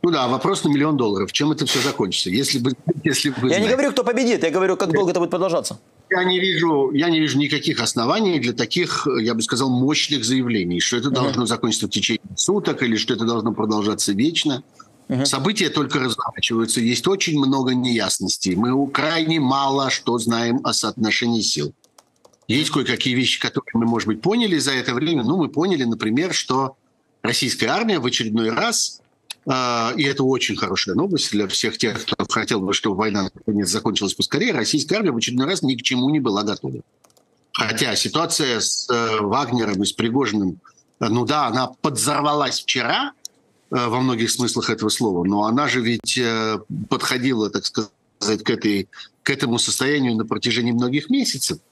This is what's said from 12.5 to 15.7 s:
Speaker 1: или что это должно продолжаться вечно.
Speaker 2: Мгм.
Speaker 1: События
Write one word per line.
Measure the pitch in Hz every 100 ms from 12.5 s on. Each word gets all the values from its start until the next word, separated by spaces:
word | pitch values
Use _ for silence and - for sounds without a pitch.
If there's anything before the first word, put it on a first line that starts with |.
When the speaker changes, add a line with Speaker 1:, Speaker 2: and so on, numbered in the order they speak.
| 202 175 143
Speaker 1:
или | 120 110
что | -
это | 117
должно | 113 117 110
продолжаться | 107 110 107 101 104 -
вечно. | 98 139 170 156 131 - - - _ -
Speaker 2:
Мгм. | 131
Speaker 1:
События | 139 135 143 220 165